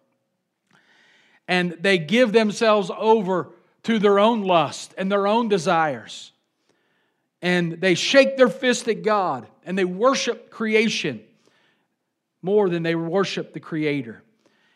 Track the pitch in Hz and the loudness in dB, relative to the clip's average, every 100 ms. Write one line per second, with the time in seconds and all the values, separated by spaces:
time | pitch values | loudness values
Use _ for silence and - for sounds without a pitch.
0 | _ _ _ _ _ _ _ _ _ _ | _ _ _ _ _ _ _ _ _ _
1 | _ _ _ _ - 180 175 165 190 190 | _ _ _ _ -4 -2 -2 -2 0 0
2 | 151 226 247 226 214 - 226 214 180 208 | 2 2 4 4 2 2 2 2 0 -2
3 | 214 226 185 185 139 - _ _ - 226 | 2 2 2 -4 -4 -14 _ _ -2 2
4 | 208 202 214 240 190 170 139 - - - | 4 4 4 2 2 2 2 -6 -14 -8
5 | 190 202 196 226 233 196 151 165 160 120 | -2 0 0 0 0 -2 0 0 0 -4
6 | - - - _ _ _ _ _ _ _ | -12 -20 -20 _ _ _ _ _ _ _
7 | _ _ _ _ 180 180 170 170 185 170 | _ _ _ _ -2 0 -2 -2 0 0
8 | - 269 269 269 254 - 254 240 240 185 | 4 4 4 4 2 2 -2 -2 -4 -4
9 | 185 214 180 131 113 _ 165 190 180 180 | -2 0 -2 -6 -10 _ -8 -4 -2 0
10 | 247 262 240 226 - - 220 220 226 - | 0 0 -2 -6 -12 -8 0 0 0 -2
11 | 160 110 - _ _ _ _ _ _ _ | -6 -10 -16 _ _ _ _ _ _ _
12 | _ _ _ _ 175 208 196 170 165 165 | _ _ _ _ 0 2 2 0 -2 -4
13 | 165 190 190 - 156 160 - 160 151 143 | -2 -2 -2 -4 -10 -14 -10 -4 -2 -4
14 | 117 107 _ _ _ _ _ | -6 -14 _ _ _ _ _